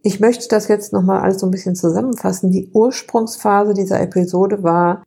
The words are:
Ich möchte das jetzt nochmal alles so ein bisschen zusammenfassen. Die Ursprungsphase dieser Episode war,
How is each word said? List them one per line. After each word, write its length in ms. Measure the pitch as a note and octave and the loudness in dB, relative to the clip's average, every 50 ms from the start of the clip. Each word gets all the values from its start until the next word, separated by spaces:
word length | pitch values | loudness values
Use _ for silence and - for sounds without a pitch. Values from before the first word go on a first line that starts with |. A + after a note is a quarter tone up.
| - | 0
Ich 140 | G#3 F3+ - | -2 0 2
möchte 280 | G#3+ A#3 A#3+ A#3+ - - | 2 2 2 0 -2 0
das 200 | A3+ G#3+ G#3 - | 0 0 2 0
jetzt 240 | G#3 G#3 G#3 - | 0 0 0 -4
nochmal 300 | G#3 G3 F3+ F#3+ G3 - | -2 0 2 2 0 2
alles 180 | - F#3+ F#3+ F#3+ | 0 0 0 0
so 60 | F#3+ | -2
ein 40 | F#3 | -2
bisschen 240 | F#3 F#3 - F#3 F3+ | -2 -2 -4 -6 -4
zusammenfassen. 760 | F3+ - E3 E3 G3 A#3 C4 A#3+ - - F#3+ F#3 - - F#3 | 0 0 0 0 0 -2 -2 -4 -2 -2 -4 -2 0 0 0
Die 200 | F#3 F#3+ F#3+ - - | 0 0 -2 0 2
Ursprungsphase 960 | G#3+ A3 B3+ C4 - - - - A#3 A3+ A3+ - - - G#3+ G3+ G3+ G#3 G#3+ | 2 2 2 0 -4 -10 -4 -2 -2 -2 -2 -8 -4 0 2 2 2 2 2
dieser 300 | G3+ G3 F#3+ F#3+ F#3+ - | 0 -2 0 0 0 -2
Episode 600 | F3+ F3+ - F#3 F3+ F3+ - F3+ F#3+ G3 G#3 G3+ | -2 0 0 -2 -2 0 2 0 2 2 0 0
war, 400 | F#3 E3+ E3+ F3 F3 F3 F#3 - - | 0 2 2 2 2 2 0 -4 -4